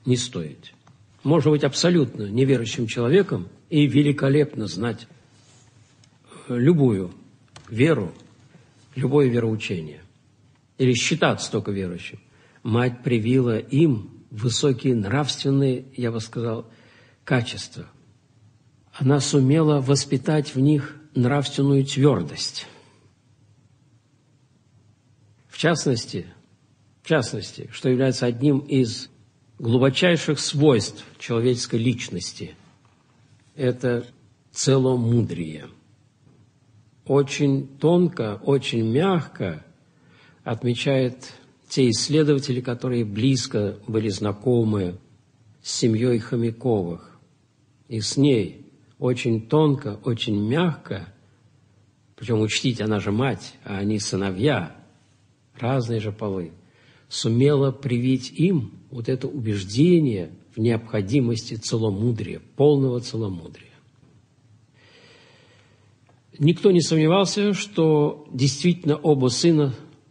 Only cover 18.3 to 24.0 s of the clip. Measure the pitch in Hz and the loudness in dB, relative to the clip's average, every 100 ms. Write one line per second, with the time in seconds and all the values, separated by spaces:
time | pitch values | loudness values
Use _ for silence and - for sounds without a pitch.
18.3 | _ _ _ _ _ _ - 131 143 - | _ _ _ _ _ _ -2 2 2 2
19.3 | 147 131 156 151 147 127 139 - 131 - | 2 4 4 4 2 2 0 0 -2 0
20.3 | 156 139 131 139 147 135 - - 135 123 | 0 -2 0 2 2 -2 -14 -8 -2 0
21.3 | 143 139 - 139 139 135 135 143 107 78 | 0 -2 0 2 2 2 2 4 4 -2
22.3 | - - - - - _ _ _ _ _ | -8 -10 -10 -16 -20 _ _ _ _ _
23.3 | _ _ _ _ _ _ _ | _ _ _ _ _ _ _